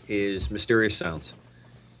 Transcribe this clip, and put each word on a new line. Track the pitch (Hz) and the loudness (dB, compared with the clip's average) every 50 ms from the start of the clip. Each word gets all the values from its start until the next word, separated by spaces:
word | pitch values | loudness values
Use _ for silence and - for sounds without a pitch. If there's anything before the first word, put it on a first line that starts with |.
| - | -6
is | - 107 101 101 101 98 92 71 - | -2 -2 0 0 0 -2 -2 -4 -4
mysterious | 104 98 - - 120 113 110 107 101 | -4 -4 0 4 4 4 4 4 2
sounds, | - - 85 80 76 - - - - - - - - - - - - - - - - | -2 -4 -4 -6 -6 -10 -12 -18 -20 -20 -20 -20 -20 -20 -20 -20 -20 -20 -20 -20 -20